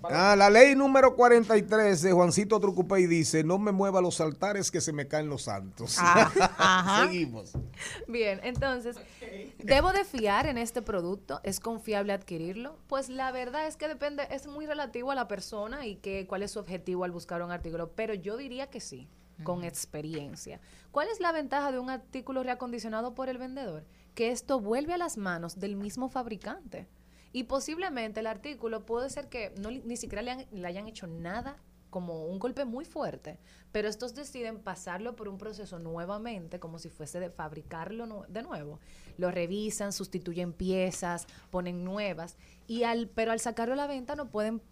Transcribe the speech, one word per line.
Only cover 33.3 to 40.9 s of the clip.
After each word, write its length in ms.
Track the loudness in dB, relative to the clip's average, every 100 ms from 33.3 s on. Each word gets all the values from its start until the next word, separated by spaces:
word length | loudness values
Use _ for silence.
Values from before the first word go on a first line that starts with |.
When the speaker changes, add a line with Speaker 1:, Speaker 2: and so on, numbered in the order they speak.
| -18 -20 -20 -8
Speaker 3:
pero 180 | -4 -4
estos 260 | -4 -10 -10
deciden 420 | -14 -10 -10 -10
pasarlo 560 | -10 -10 -10 -8 -8
por 140 | -10 -12
un 100 | -12
proceso 400 | -12 -12 -14 -12
nuevamente, 800 | -10 -8 -8 -8 -8 -10 -12 -12
como 220 | -12 -14
si 80 | -16
fuese 320 | -16 -12 -10
de 100 | -10
fabricarlo 760 | -10 -12 -12 -14 -12 -10 -10 -12
nu-, 180 | -14 -12
de 140 | -12
nuevo. 380 | -10 -12 -12 -16 -20 -20 -20 -4
Lo 140 | -2
revisan, 600 | -2 -4 -4 -4 -4 -6
sustituyen 600 | -6 -6 -8 -6 -6 -6
piezas, 760 | -4 -2 0 0